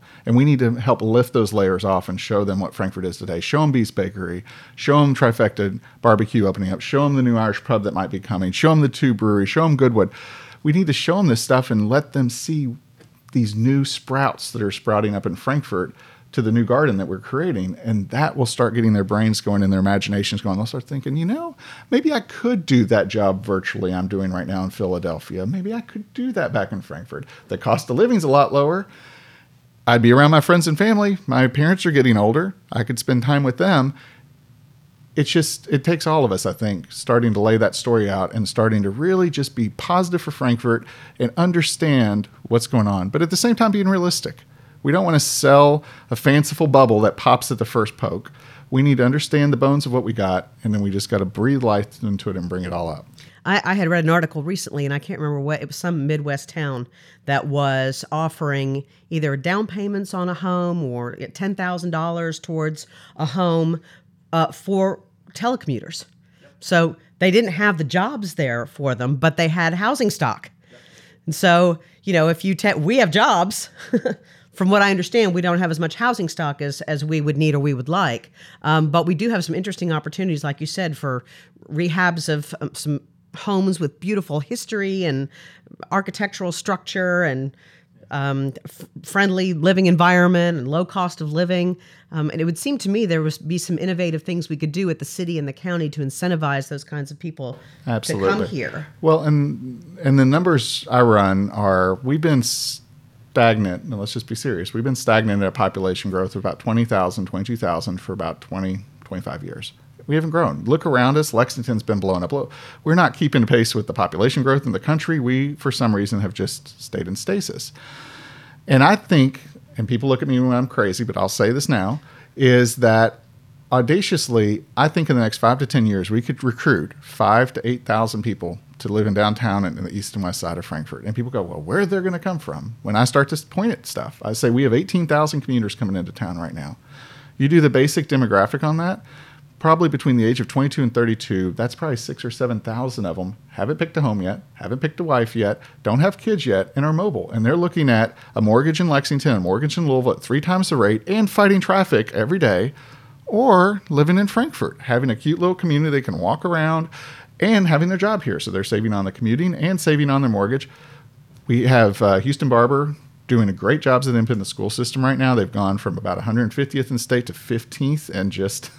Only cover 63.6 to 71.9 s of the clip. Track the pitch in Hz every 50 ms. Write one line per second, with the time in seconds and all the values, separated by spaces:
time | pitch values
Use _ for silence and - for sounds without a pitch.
63.6 | 165 165 170 165 - - - - _ _ _ _ _ - - 165 160 - - -
64.6 | - 196 196 190 190 196 185 - _ _ _ _ _ - - - 208 240 254 -
65.6 | - - 131 107 - - - - - _ _ _ _ _ _ _ _ - _ _
66.6 | - - 185 170 170 160 165 - _ _ _ - 180 190 180 226 233 196 165 170
67.6 | 208 208 190 160 160 127 160 180 190 233 294 220 202 175 - - 151 127 117 120
68.6 | 120 139 - - 139 135 123 110 123 131 143 131 160 160 156 - 170 160 160 180
69.6 | 170 165 170 175 208 226 285 277 254 208 - - 156 120 107 - - - _ _
70.6 | _ _ - - - _ - - - - _ _ - - 156 - - 180 170 175
71.6 | 180 180 170 165 - _